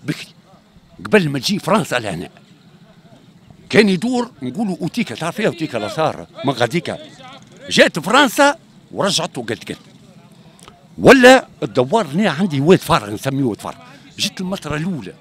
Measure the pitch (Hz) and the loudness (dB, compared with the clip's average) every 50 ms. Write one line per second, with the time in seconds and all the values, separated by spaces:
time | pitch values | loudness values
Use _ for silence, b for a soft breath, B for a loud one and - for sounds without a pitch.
0 | - 123 - - - - - - _ _ - - _ _ _ - _ _ - - | -8 -8 -10 -10 -10 -18 -20 -20 _ _ -20 -20 _ _ _ -20 _ _ -20 -16
1 | - - 208 214 180 147 139 139 117 - 208 175 - - 185 226 - - 147 123 | -6 2 2 2 2 2 -4 -4 -4 -2 -4 -4 0 0 0 0 0 0 -4 -4
2 | 113 104 92 82 185 - - - - _ - _ _ - - - - - - - | -4 -4 -8 -8 -10 -12 -16 -20 -20 _ -20 _ _ -20 -20 -20 -20 -20 -20 -20
3 | _ - - - - - _ - - - - - - - - 180 226 202 190 170 | _ -20 -20 -20 -20 -20 _ -20 -20 -20 -20 -20 -14 2 4 4 4 4 2 0
4 | - 240 254 240 240 226 - - - 127 127 185 233 202 180 - 185 151 - 233 | -2 -2 -2 -2 -4 -4 -8 -10 -10 -10 -6 -4 -4 -4 -4 -4 -6 -6 -4 -4
5 | 214 - 113 - 160 170 - - 214 190 131 - 156 147 - 113 104 104 - 160 | -4 -4 -6 -8 -6 -8 -6 -2 -2 -2 -2 -2 -8 -6 -6 -6 -6 -6 -4 -2
6 | 160 143 95 76 85 - - - - 135 139 113 120 113 123 175 - 123 98 - | -2 -2 -2 -4 -12 -18 -16 -6 -4 -4 0 0 -2 0 0 -4 -4 -4 -10 -10
7 | - - - - - - - - - - - - - - - - 226 226 - 175 | -12 -20 -20 -20 -20 -20 -20 -20 -20 -20 -20 -20 -12 -4 2 2 2 2 2 -4
8 | 143 180 214 269 294 247 - - 285 285 - - - _ _ - - _ - 98 | -4 0 2 2 2 2 2 2 2 2 2 -2 -10 _ _ -20 -20 _ -6 -4
9 | 147 196 160 - 160 - - 139 120 107 113 101 - - 87 - - - - - | -2 -2 -2 -2 -4 -6 -8 -10 -8 -8 -8 -8 -8 -14 -14 -14 -14 -20 -20 -20
10 | - - - - - - - - - - - _ - - - _ _ - - - | -20 -20 -20 -20 -20 -20 -20 -20 -20 -20 -20 _ -20 -20 -20 _ _ -20 -12 4
11 | - - 247 269 240 247 262 254 - - - - - 139 101 131 127 131 180 226 | 6 8 8 10 10 8 8 8 4 -2 -10 -8 -8 -4 0 0 0 2 0 -2
12 | 208 143 135 175 220 196 147 139 196 196 147 135 139 156 190 151 - - 160 151 | -2 0 -2 0 0 0 0 0 -2 -2 0 0 4 6 4 4 4 0 0 0
13 | 107 101 107 95 - 135 139 135 139 120 101 92 - 85 - - - B B B | 0 -4 -10 -6 -6 -6 -4 -2 -2 -2 -2 -4 -8 -12 -12 -12 -18 B B B
14 | B B B - - 208 - - 190 185 196 190 - 151 147 151 160 196 185 139 | B B B -8 -8 -8 -6 -8 -8 -8 -8 -8 -8 -8 -6 -4 -4 -4 -6 -6
15 | 101 87 76 - | -8 -12 -16 -18